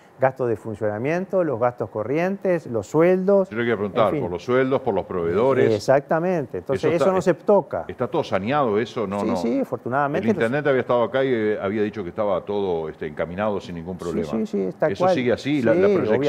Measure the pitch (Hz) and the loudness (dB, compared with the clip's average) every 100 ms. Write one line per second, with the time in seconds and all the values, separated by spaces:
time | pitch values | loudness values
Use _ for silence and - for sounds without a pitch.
0 | - - 131 135 123 110 113 104 107 104 | -18 0 0 0 -2 -2 -6 -4 -4 -2
1 | 131 170 190 190 165 117 123 120 110 110 | -2 -4 -2 -2 0 0 -2 -2 -6 -6
2 | 107 147 180 196 196 170 - 117 - 151 | -4 -2 -2 -2 0 -2 -2 -6 -2 2
3 | 170 185 185 196 185 107 117 110 101 90 | 4 4 4 2 2 -2 0 0 0 2
4 | 107 90 90 87 - 127 131 131 120 98 | 2 2 -2 -6 0 2 2 0 0 -2
5 | 85 92 85 90 127 131 120 107 - 135 | -2 -2 0 2 2 4 4 2 2 2
6 | 147 165 175 180 127 92 - 135 156 165 | 2 -2 0 -2 -4 -8 -4 -2 0 2
7 | 185 190 190 156 - 202 - 92 - - | 2 2 2 0 4 2 4 -4 -6 -6
8 | 123 165 - 98 101 147 131 101 120 - | -4 -2 -2 -2 0 0 2 0 -2 -4
9 | 101 - - 92 233 269 254 - 123 131 | -4 -2 -2 -2 -2 -2 -4 -6 -4 -2
10 | 143 156 190 107 113 139 147 131 117 123 | 0 -2 -2 0 0 0 0 0 2 2
11 | 113 135 135 120 107 101 98 107 104 107 | 2 0 0 2 0 0 -2 -2 -2 -4
12 | 87 85 104 90 - 104 98 85 80 78 | -8 -4 -2 -2 -2 -4 -2 -2 -4 -8
13 | 82 76 92 90 107 98 - 85 82 90 | -8 -6 -6 -2 -2 -2 -6 -10 -10 -8
14 | 85 - 76 220 220 202 190 170 156 202 | -6 -4 -4 -4 -4 -2 -4 -2 -2 2
15 | 180 170 120 104 131 147 113 170 196 190 | 2 2 2 0 0 0 2 4 4 4
16 | 110 107 | 2 2